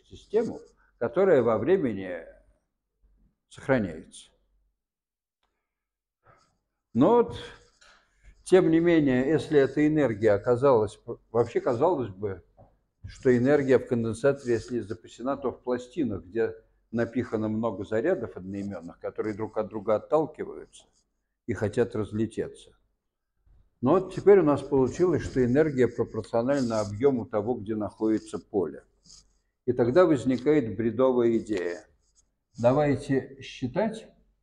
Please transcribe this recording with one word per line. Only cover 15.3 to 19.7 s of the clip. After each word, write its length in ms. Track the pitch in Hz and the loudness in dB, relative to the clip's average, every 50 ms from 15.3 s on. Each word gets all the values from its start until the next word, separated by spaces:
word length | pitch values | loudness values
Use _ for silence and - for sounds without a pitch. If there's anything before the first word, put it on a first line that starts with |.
| 139 139 | -6 -4
то 140 | 135 120 | -4 -6
в 120 | 101 - _ | -6 -6 _
пластинах, 600 | 123 123 123 123 - - 175 147 113 101 92 85 | -6 -6 -6 -6 -8 -6 -4 -4 -4 -4 -6 -10
где 300 | 90 95 113 113 107 - - - _ _ _ _ _ | -8 -4 -2 -2 -2 -4 -10 -18 _ _ _ _ _
напихано 580 | - 117 117 113 - 127 113 - - 110 110 107 | -4 -4 -4 -2 -2 -6 -6 -4 -4 -4 -4 -2
много 340 | 107 110 117 117 - - 101 | -4 -2 -4 -4 -6 -6 -8
зарядов 540 | - 110 110 - 165 190 143 - 104 - 104 | -4 -4 -2 0 0 -2 -2 -4 -10 -12 -14
одноимённых, 640 | 92 95 98 98 101 101 95 85 82 85 - - | -14 -10 -10 -10 -8 -8 -10 -12 -14 -16 -18 -12
которые 340 | - 101 - - 104 107 107 | -12 -12 -8 -6 -6 -6 -6
друг 240 | 98 110 107 - 110 | -6 -8 -8 -6 -6
от 120 | 101 | -8
друга 260 | 98 | -6